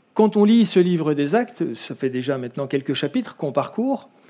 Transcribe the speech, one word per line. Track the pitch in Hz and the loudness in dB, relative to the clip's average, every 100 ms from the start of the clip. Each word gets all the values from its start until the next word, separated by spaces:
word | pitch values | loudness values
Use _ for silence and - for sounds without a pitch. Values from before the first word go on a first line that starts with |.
| _ | _
Quand | - 214 214 | 0 2 4
on | |
lit | 208 233 196 | 6 6 4
ce | 185 | 4
livre | 180 175 151 | 4 2 0
des | 147 143 | 0 0
Actes, | 220 240 - 160 | 0 -2 -6 -6
ça | 113 - 131 | -8 -12 -6
fait | 131 | -4
déjà | 127 127 135 | -4 -4 -6
maintenant | 120 147 135 | -6 -8 -4
quelques | 139 131 | -4 -4
chapitres | 135 143 254 233 - | -4 -2 -4 -6 -8
qu'on | 151 | -4
parcourt, | 139 123 - 254 254 - _ | -2 -4 -2 -4 -4 -8 _